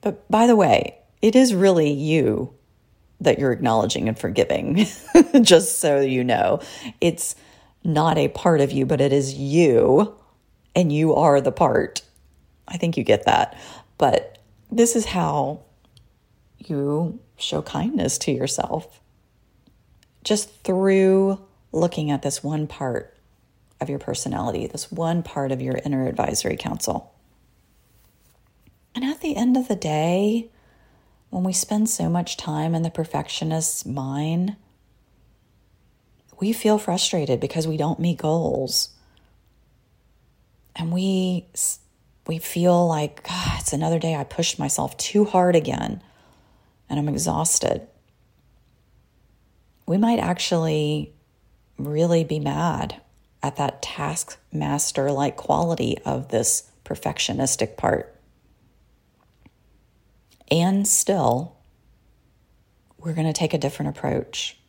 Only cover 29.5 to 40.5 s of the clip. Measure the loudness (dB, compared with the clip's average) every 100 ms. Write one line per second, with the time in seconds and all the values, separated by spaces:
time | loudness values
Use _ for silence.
29.5 | 2 2 -4 -2 0 0 2 2 0 -4
30.5 | _ _ _ _ _ _ _ _ -4 -2
31.5 | -2 -2 -2 -2 -2 -2 -2 -2 -8 -6
32.5 | -4 -2 -2 -4 -4 -6 -6 -6 -6 -4
33.5 | -2 -4 -6 -8 -8 -6 -4 -2 -2 -2
34.5 | -6 _ _ _ _ _ _ _ _ _
35.5 | _ _ _ _ _ _ _ _ -6 -4
36.5 | 0 2 2 0 -2 0 -2 0 -2 -2
37.5 | -4 -4 -2 -2 0 -2 0 0 0 0
38.5 | -2 -2 -4 -4 _ _ _ _ _ _
39.5 | _ _ _ _ _ _ _ _ _ _